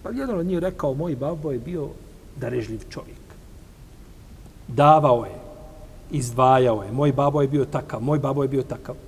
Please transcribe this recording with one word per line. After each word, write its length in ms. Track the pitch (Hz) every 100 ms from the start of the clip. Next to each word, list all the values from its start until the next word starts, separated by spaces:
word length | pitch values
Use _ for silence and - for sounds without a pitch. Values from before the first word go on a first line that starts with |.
Pa 60 | -
jedan 300 | 240 269 202
od 60 | 175
njih 140 | 180
rekao, 340 | 180 180 147
moj 220 | 135 170 139
babo 360 | 139 165 151
je 80 | 127
bio 280 | 135 175 139 - - - - -
darežljiv 480 | 117 123 107 110 -
čovjek. 400 | - - - - - - - - - - - - - - - - - -
Davao 580 | 120 147 156 147 120 110
je, 140 | - - - - - - - -
izdvajao 720 | 147 123 117 131 131 127 110
je, 80 | 98
moj 200 | 120 147
babo 300 | 131 143 147
je 60 | 139
bio 180 | 143 131
takav, 360 | 135 - 117
moj 180 | 120 151
babo 240 | 135 139
je 60 | 139
bio 140 | 135
takav. 320 | 123 - - 143